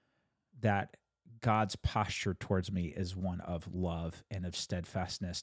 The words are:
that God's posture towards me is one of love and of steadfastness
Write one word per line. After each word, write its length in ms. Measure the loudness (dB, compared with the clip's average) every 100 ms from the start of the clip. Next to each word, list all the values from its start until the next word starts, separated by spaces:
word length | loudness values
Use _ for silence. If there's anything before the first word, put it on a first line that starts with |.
| _ _ _ _ _ 0
that 360 | 4 4 2 -8 _ _ -20 -2
God's 360 | 4 4 4 0
posture 580 | 0 2 2 0 -2
towards 380 | -2 2 2 2
me 140 | 0 -2
is 280 | -2 -4
one 260 | -2 -2 -2
of 300 | -4 -6 -4
love 520 | -2 0 0 -4 -6 -8
and 160 | -6
of 120 | -4 -4
steadfastness 840 | -4 -4 -2 -2 -2 -4 -4 -4